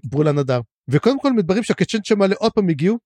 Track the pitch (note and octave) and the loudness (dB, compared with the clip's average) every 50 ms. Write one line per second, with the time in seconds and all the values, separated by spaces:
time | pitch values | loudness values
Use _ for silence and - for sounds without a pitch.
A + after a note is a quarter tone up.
0 | - A#2 C3+ C#3+ D3+ D3+ C#3+ D3 C#3 C3 B2+ B2 A#2 - _ _ _ - B2 D3 | -2 -4 -2 0 0 0 0 0 0 0 -2 -2 -4 -6 _ _ _ -2 0 2
1 | - A3+ C#4 C#4 - C#4 B3+ A3 F#3 D#3 F#3 A#3 A3 - G3 - F#3 - - A3 | 2 2 0 2 0 0 0 0 0 0 0 -2 0 -2 0 -2 -2 -2 -2 -4
2 | G3 - A3 G3+ G3 F#3+ G3 - - A3+ - A3 G3+ F3 E3 B2+ D#3+ F#3+ A3+ A#3 | -2 0 0 2 2 0 0 0 -2 -2 0 0 0 0 0 0 0 0 0 -2
3 | _ | _